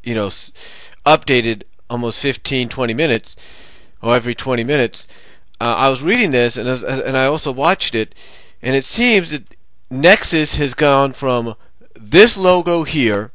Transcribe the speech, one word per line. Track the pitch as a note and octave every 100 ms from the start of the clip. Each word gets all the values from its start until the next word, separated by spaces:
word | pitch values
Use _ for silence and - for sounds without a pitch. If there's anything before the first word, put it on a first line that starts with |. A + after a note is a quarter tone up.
you | A#2+
know, | A2+ G2+
s-, | - - - - - - - C#3+
updated | D#3 - B2+ A#2 G#2+ - - -
almost | A#2+ A#2 -
fifteen, | C#3 C3 - C3+ A#2+
twenty | - A#2+
minutes, | A2+ D#3+ A2+ - - - - - - - -
or | A#2 A#2+
every | A#2
twenty | A2+ C3 B2
minutes. | A#2 D3 A#2 - - - - - - -
Uh, | A#2 A2
I | C3+
was | B2+
reading | D#3 A#3+ G3+
this, | B2+ A#2+ A#2+
and | A#2+
I |
was, | B2+
and | A2 C3 - C3
I | C3
also | D3+ D3
watched | B2+ D3+ F#3+ -
it, | A#2 G#2+ - - - - -
and | -
it | C3+
seems | C3+ - B3 G#3 E3
that | D3 - - - - -
Nexus | C3 D#3+ G3+ - D#3+ D3+ -
has | C#3+
gone | - D3 C#3 C#3
from | B2+ C3+ B2 A#2 A2 - - -
this | - G#2 D#3 G#3+ F#3+
logo | F3+ F3+ E3+ E3+
here | D3+ D3+ A#2 G2+ A2